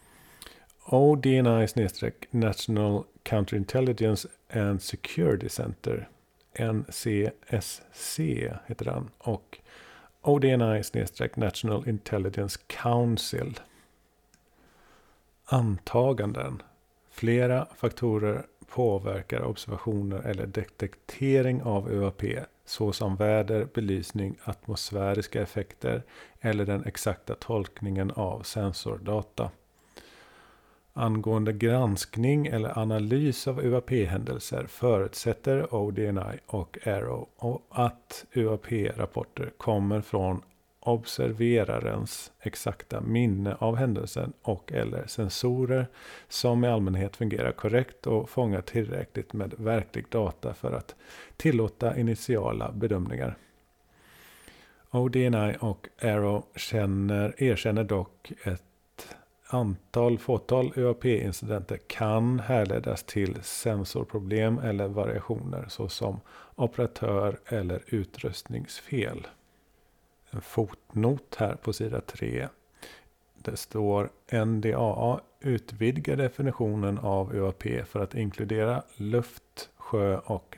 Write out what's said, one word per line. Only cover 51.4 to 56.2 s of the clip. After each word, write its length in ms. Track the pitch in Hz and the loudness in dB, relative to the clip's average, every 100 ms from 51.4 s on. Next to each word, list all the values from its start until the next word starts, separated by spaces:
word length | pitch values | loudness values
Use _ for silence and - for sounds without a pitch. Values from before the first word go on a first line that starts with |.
| 160 123 107 - 117 117 | 2 4 2 0 -2 2
initiala 720 | 117 110 - 113 107 110 110 | 2 0 0 0 0 -2 -4
bedömningar. 680 | 113 113 98 90 60 65 - - _ _ _ _ _ _ - - - - - - _ _ | -2 0 0 0 -2 -4 -6 -14 _ _ _ _ _ _ -20 -20 -20 -20 -20 -20 _ _
O 180 | 123 127 | 0 2
D 160 | 127 123 | 4 4
N 80 | |
I 220 | 113 104 101 | 4 2 0
och 280 | 113 92 - - | -2 -4 -8 -2
arrow 420 | 117 104 | 2 4